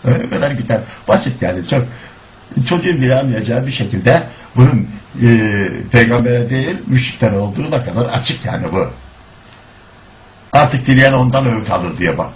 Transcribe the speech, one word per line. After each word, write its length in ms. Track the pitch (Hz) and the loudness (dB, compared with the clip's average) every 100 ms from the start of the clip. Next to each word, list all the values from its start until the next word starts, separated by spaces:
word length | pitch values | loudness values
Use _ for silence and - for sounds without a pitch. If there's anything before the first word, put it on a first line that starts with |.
| 127 | 2
Öyle 240 | 123 - | 0 0
kadar 220 | - 143 | -2 -2
güzel, 300 | 131 117 110 - - - | -2 -2 -2 -4 -10 0
basit 340 | 190 - 123 | 0 0 -4
yani. 260 | 175 180 85 | -4 -4 -2
Çok, 180 | 135 123 - - - - - - - 123 | -2 -2 -10 -20 -20 -20 -20 -6 -4 0
çocuğun 320 | 175 175 156 | 0 0 0
bile 180 | 127 131 | 2 2
anlayacağı 480 | 135 107 101 120 135 | 2 -2 -2 -2 -4
bir 40 | |
şekilde 520 | - 104 98 120 131 - - - 120 | -4 -4 0 4 2 0 -16 -6 4
bunun, 320 | 127 113 98 - - 131 | 4 4 -2 -8 -14 2
e, 60 | 120 113 107 101 95 - - | 4 4 2 0 -2 -6 0
peygambere 580 | 117 117 120 120 120 120 | 2 4 2 2 0 0
değil, 280 | 131 151 196 - | -2 -2 -6 0
müşrikler 440 | 127 - - 110 | 0 0 -2 0
olduğu 400 | 98 101 101 151 | 0 -2 -4 -2
ne 140 | 147 - | -2 -2
kadar 200 | 92 120 | -4 -2
açık 400 | - - - - | -2 -4 -6 -6
yani 200 | 67 85 | -6 -4
bu. 160 | 92 67 - - - - - - - - - - - - - - - - | -4 -4 -8 -20 -20 -20 -20 -20 -20 -20 -20 -20 -20 -20 -20 -20 -20 -6
Artık 340 | 143 143 135 131 | -2 0 -2 2
dileyen 260 | 131 135 | 4 4
ondan 320 | 135 127 135 131 | 4 2 2 0
öğüt 260 | 110 98 | -2 -2
alır 260 | 90 87 87 | -4 -4 -4
diye 200 | 85 69 | -4 -2
bak. 120 | - | -6